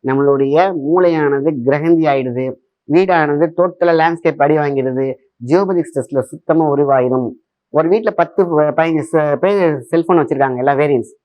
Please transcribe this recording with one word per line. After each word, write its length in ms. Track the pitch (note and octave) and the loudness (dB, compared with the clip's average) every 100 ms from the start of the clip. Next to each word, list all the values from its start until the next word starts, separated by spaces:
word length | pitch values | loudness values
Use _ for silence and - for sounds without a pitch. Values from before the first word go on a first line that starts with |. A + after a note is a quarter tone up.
| C3 | -2
நம்மளுடைய 680 | C3+ C#3+ C#3 C#3 D3+ F#3+ F3+ C#3 | 0 0 0 2 2 0 -2 -2
மூளையானது 600 | F3 F3+ D#3+ D3 C#3 D3 D3 | 2 2 2 0 0 -2 -2
கிரகந்தி 400 | A#2+ C#3+ E3 E3+ | -2 0 2 2
ஆயிடுது. 480 | D#3 C#3 B2+ B2 C3 C3 _ _ - | 2 0 -2 -4 -6 -8 _ _ -2
வீடானது 580 | D#3 F#3+ F3 D3+ D3 E3 E3+ | 0 2 2 2 0 0 0
டோட்டலா 360 | F3+ E3+ E3+ | -2 0 0
லேண்ட்ஸ்கேப் 480 | E3 E3 E3 E3+ D3+ | 2 0 0 -2 0
அடி 140 | D3 D#3 | 2 2
வாங்கிடுது. 580 | D3 C#3 C3 C3 C3+ B2+ _ _ A#2+ | 0 -2 -2 -2 -4 -6 _ _ 0
ஜியோபதிக் 380 | E3+ F#3+ F3+ E3 | 0 2 -2 -2
ஸ்ட்ரெஸ்ல 260 | C#3+ B2+ C#3 | -6 -4 -4
சுத்தமா 500 | B2+ - - D#3+ D#3 | -4 -10 -2 0 2
உருவாயிடும். 580 | C#3+ C#3+ C3+ B2+ C3 B2 - _ _ _ | 0 2 2 2 -2 -4 -10 _ _ _
ஒரு 200 | C#3+ D#3+ | -2 2
வீட்டுல 220 | G#3+ G#3+ | 0 0
பத்து, 380 | G3 E3+ - F3+ | -2 -2 0 0
ப-, 140 | D3+ | 2
பதினஞ்சு 400 | D3+ D3 E3 D#3+ C3+ | 0 0 0 -2 -2
ச-, 240 | D#3+ D3+ C#3 | -2 0 0
பேர் 420 | F#3 G3+ E3+ D3 | 0 2 0 -2
செல்போன் 400 | B2 E3+ E3 F3 | -2 -4 2 0
வச்சிருக்காங்க, 380 | D3 C#3 C3+ B2 | 2 0 -2 0
எல்லா 160 | C3 | -2
வேரியன்ஸ். 420 | C#3 D3 C3 G#2+ - | 0 0 0 -4 -16